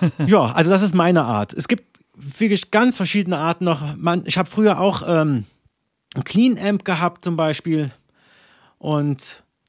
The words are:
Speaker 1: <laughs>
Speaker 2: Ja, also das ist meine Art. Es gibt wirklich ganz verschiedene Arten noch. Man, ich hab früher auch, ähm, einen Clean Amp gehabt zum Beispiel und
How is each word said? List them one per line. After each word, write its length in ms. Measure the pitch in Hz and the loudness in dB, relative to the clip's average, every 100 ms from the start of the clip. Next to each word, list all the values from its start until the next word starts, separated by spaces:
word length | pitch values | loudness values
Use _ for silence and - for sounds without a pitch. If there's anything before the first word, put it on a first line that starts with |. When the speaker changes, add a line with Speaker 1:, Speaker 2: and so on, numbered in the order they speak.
Speaker 1:
<laughs> 260 | 165 - 165 | -4 0 2
Speaker 2:
Ja, 240 | 202 113 | 4 4
also 180 | 160 165 | 2 2
das 100 | 190 | 2
ist 140 | 202 180 | 2 2
meine 280 | 170 170 | 4 2
Art. 300 | 120 107 104 | 2 -2 -4
Es 140 | - - | -6 -4
gibt 320 | 240 - _ _ 98 | -4 -6 _ _ -20
wirklich 560 | 139 - 220 196 - | -14 -4 0 -2 0
ganz 260 | 214 247 - | 2 2 0
verschiedene 400 | 180 208 180 156 | -2 -2 -2 -2
Arten 280 | 160 170 175 | -2 0 -2
noch. 300 | 147 147 - | -2 -4 -4
Man, 280 | 170 175 - | -2 -2 -2
ich 120 | 185 | -4
hab 100 | 175 | -2
früher 320 | 214 214 175 | 2 2 2
auch, 240 | 190 - - | 0 0 0
ähm, 400 | 165 156 127 101 _ _ _ _ _ - 135 | 2 2 0 -4 _ _ _ _ _ -10 -8
einen 80 | |
Clean 340 | - 202 254 202 | -2 2 2 2
Amp 260 | 196 196 | -2 -2
gehabt 400 | - 165 175 - | -2 -2 -2 -4
zum 120 | 175 165 | -4 -2
Beispiel 560 | 156 147 170 156 139 - _ _ _ _ _ _ _ _ | -2 -2 -2 -2 -2 -8 _ _ _ _ _ _ _ _
und 640 | 156 151 147 139 - - _ _ | -4 -2 -2 -4 -8 -16 _ _